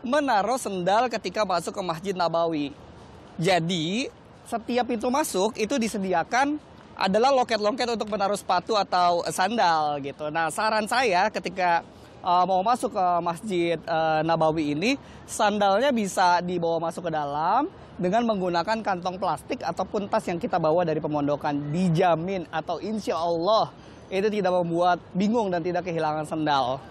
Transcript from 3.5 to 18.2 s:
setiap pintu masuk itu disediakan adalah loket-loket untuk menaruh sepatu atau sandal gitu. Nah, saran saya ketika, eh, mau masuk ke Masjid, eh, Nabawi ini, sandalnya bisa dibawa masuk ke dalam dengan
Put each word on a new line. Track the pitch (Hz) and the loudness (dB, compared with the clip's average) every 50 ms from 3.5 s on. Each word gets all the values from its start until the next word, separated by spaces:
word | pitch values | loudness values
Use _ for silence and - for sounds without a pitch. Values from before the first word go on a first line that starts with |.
| 190 175 165 165 190 175 156 165 185 226 269 - - - - - - - - - | 2 2 2 0 -2 -2 -2 -2 -2 -4 -4 -6 -10 -16 -20 -20 -20 -20 -14 -8
setiap | - 226 226 - 240 240 240 233 | -8 -8 -6 -2 -2 -2 0 -2
pintu | 247 226 214 254 247 | -2 -4 -2 -2 0
masuk | 277 311 - - 190 185 220 220 - | 0 -2 0 0 0 0 0 0 -2
itu | 220 208 277 | -4 -2 0
disediakan | 285 226 214 - 214 190 190 180 170 160 - - 240 277 285 294 302 - - - - - - - | -2 -2 -2 -2 -4 -2 0 0 0 0 0 2 2 2 2 0 -6 -10 -16 -20 -20 -20 -20 -8
adalah | - - 196 185 214 233 262 277 | -4 -2 2 2 4 4 4 4
loket-loket | 262 247 233 233 208 208 208 208 226 247 240 240 | 4 2 2 0 0 0 0 0 0 -2 -2 -2
untuk | 214 226 214 | -4 -4 -4
menaruh | 208 214 202 196 202 196 | -2 -2 0 0 0 -2
sepatu | - - 190 180 180 - 226 | 0 0 0 0 2 0 0
atau | 208 190 - - 180 180 175 175 175 - - | 0 0 2 2 4 4 4 4 2 0 -2
sandal | 160 - 185 196 226 233 202 175 165 160 156 151 147 147 | 0 0 0 0 2 2 4 4 4 4 2 0 -2 -2
gitu. | 135 139 139 - 151 151 151 | -6 -8 -8 -6 -8 -4 -2
Nah, | 165 165 160 | -2 -2 -2
saran | 151 - 214 220 220 214 214 202 | -2 0 0 0 0 0 0 0
saya | 240 240 269 240 180 175 190 220 | 0 2 2 4 4 4 2 2
ketika, | 208 202 180 185 180 190 180 180 170 165 - - - - - - - - - | 0 -4 -6 -6 -4 0 2 2 2 2 0 -4 -20 -20 -20 -20 -20 -8 -2
eh, | 185 175 180 180 180 | 2 4 4 4 4
mau | 190 185 185 | 2 0 2
masuk | 220 247 240 - 233 196 | 2 0 0 0 -4 -2
ke | 214 185 180 175 170 | 0 2 2 2 2
Masjid, | 170 175 170 170 - 220 190 175 170 170 165 | 0 -2 -4 -4 -6 -4 -2 0 0 0 0
eh, | 160 - - 165 160 160 160 156 156 156 | -2 -4 -2 -2 0 2 2 2 2 2
Nabawi | 165 165 160 160 160 156 165 156 143 147 | 2 2 4 4 2 2 2 0 -2 -2
ini, | 147 175 226 277 269 - - - - - - | 0 0 0 0 -2 -4 -16 -20 -20 -16 -14
sandalnya | - - 233 208 202 208 202 202 196 202 254 294 277 | -4 0 2 2 2 2 2 4 4 4 4 2 2
bisa | 233 208 190 - - 190 180 175 175 | 0 -2 -2 0 2 4 4 4 4
dibawa | 175 175 180 175 165 165 165 165 165 165 | 2 0 -4 -2 0 0 -2 0 -2 -4
masuk | 165 - 170 | -6 -4 -6
ke | 175 156 | -4 -2
dalam | 156 147 143 143 147 156 175 196 247 294 381 - - - - - | -2 -2 -2 -4 -2 0 2 2 2 0 -2 -6 -12 -20 -20 -10
dengan | - 175 180 185 226 | -4 -2 0 2 2